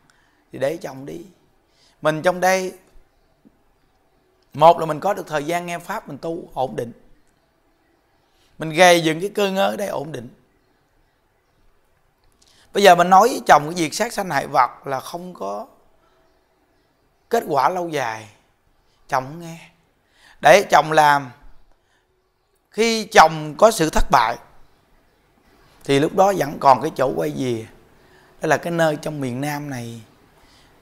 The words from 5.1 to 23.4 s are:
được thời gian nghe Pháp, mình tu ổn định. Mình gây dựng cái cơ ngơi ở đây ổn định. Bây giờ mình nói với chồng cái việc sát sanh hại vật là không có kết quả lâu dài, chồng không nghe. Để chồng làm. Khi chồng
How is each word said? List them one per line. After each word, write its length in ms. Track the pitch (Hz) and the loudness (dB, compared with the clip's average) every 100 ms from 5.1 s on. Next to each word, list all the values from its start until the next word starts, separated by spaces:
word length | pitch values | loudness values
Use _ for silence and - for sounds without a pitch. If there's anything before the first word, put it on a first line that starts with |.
được 120 | 202 165 | -4 -4
thời 180 | 151 | -6
gian 220 | 147 175 175 | -4 -6 -6
nghe 120 | 170 | -12
Pháp, 300 | - 190 - | -10 -12 -12
mình 100 | 139 | -12
tu 300 | 165 165 - | -10 -10 -10
ổn 220 | 156 131 147 | -6 -6 -6
định. 160 | 120 - _ _ _ _ _ _ _ _ _ _ _ _ _ _ _ - | -10 -14 _ _ _ _ _ _ _ _ _ _ _ _ _ _ _ -12
Mình 120 | 156 | -4
gây 320 | 156 180 175 | 4 6 6
dựng 180 | 160 156 | 2 -2
cái 100 | 196 | -4
cơ 160 | 208 202 | -2 -2
ngơi 200 | 190 196 | 0 -2
ở 60 | 214 | -4
đây 120 | 196 | -8
ổn 240 | - 147 | -8 -10
định. 160 | 135 117 - _ _ _ _ _ _ _ _ _ _ _ _ _ _ _ _ _ _ _ _ _ _ _ | -12 -16 -20 _ _ _ _ _ _ _ _ _ _ _ _ _ _ _ _ _ _ _ _ _ _ _
Bây 100 | 196 | 4
giờ 120 | 202 | 6
mình 160 | 175 175 | 6 6
nói 180 | 190 233 | 6 4
với 120 | 269 226 | 2 4
chồng 160 | 156 | 4
cái 100 | 147 | 4
việc 200 | 180 156 | -4 -6
sát 180 | - 233 | -4 -6
sanh 180 | - 190 | -6 -6
hại 160 | 147 147 | -4 -2
vật 400 | 139 123 - 147 | 0 0 -2 -10
là 140 | 131 | -10
không 340 | - 175 180 | -8 -14 -14
có 320 | 175 196 202 262 _ _ _ _ _ _ _ _ _ _ _ _ _ _ _ - | -12 -10 -10 -14 _ _ _ _ _ _ _ _ _ _ _ _ _ _ _ -6
kết 160 | 233 - | -4 -2
quả 200 | 139 139 | 0 2
lâu 200 | 185 175 | 0 -4
dài, 400 | 147 120 110 107 _ _ _ _ _ _ _ _ | -6 -6 -8 -14 _ _ _ _ _ _ _ _
chồng 160 | 135 | -4
không 160 | 131 165 | -4 -10
nghe. 300 | 170 165 - _ _ _ _ _ _ _ | -16 -18 -20 _ _ _ _ _ _ _
Để 260 | 143 185 202 | 4 6 6
chồng 220 | 175 156 | 2 2
làm. 380 | 156 151 143 131 - - - _ _ _ _ _ _ _ _ _ _ _ | 2 4 2 -2 -14 -20 -20 _ _ _ _ _ _ _ _ _ _ _
Khi 340 | - 226 226 | -2 -2 -2
chồng 500 | 202 208 160 160 | 0 4 4 2